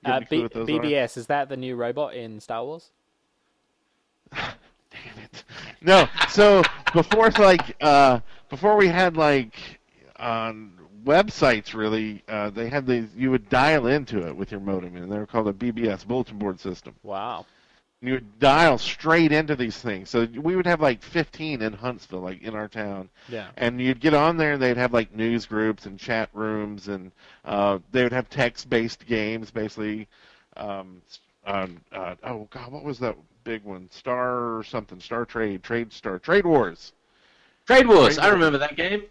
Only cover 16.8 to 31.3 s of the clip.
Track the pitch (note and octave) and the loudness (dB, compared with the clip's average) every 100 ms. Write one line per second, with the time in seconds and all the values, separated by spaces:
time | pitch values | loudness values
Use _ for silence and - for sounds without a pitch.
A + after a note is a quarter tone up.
16.8 | - - - G2 G#2+ G2+ G2 _ _ _ | -14 -20 -12 -10 -10 -12 -16 _ _ _
17.8 | _ _ B2 C3 A2 G#2+ C#3 C#3+ E3+ B2+ | _ _ -6 -6 -6 _ 4 6 6 4
18.8 | - - D#3 E3 E3 D3+ D#3 C#3+ A#2+ G#2 | -2 -6 0 4 4 2 0 -4 -4 -6
19.8 | A#2+ G2 F#2+ A#2+ A#2 A#2 D#3 F#3 F3+ E3+ | -8 -8 -4 -2 -2 -2 -4 -2 0 2
20.8 | D3+ A#2 - E3+ D3+ - D#3 C#3 A2 G#2 | 0 0 -6 -4 -4 -6 -8 -4 -6 -6
21.8 | A#2+ B2 - F#2 F#2 F#2 A2 G#2+ G#2+ A2+ | -10 -10 -12 -12 -10 -12 -12 -10 -10 -10
22.8 | G#2 G2 F#2+ _ - A#2 G2 - A#2+ B2 | -10 -10 -14 _ -14 -14 -14 -4 -4 -2
23.8 | B2+ B2+ C#3+ D3+ D3+ E3+ D#3 C#3+ C3 B2 | -2 0 2 4 2 2 0 0 0 2
24.8 | B2 A#2 A2 G#2+ A2+ A#2 - G#2+ A2 G#2 | 0 0 -2 -4 -2 -2 -4 -2 -2 -4
25.8 | G2+ G2 - A2+ G#2+ G#2 A2 G#2+ G#2+ G#2 | -10 -16 -6 -4 -4 -6 -6 -6 -8 -12
26.8 | G2+ G2 F#2 _ _ _ - G2+ G2+ G2 | -10 -12 -12 _ _ _ -8 0 0 0
27.8 | _ C3 B2 B2+ B2 - A#2+ - - B2 | _ -2 0 -2 -6 -2 -4 -4 -4 -2
28.8 | A2+ - - A2+ G#2+ A2+ A2 A2+ G#2+ - | -2 -8 -6 -4 -2 -6 -8 -8 -8 -6
29.8 | G#2+ G#2+ G#2+ _ _ _ _ - G#2 G2 | -8 -8 -12 _ _ _ _ -16 -12 -12
30.8 | F#2+ F#2 _ - _ | -14 -20 _ -20 _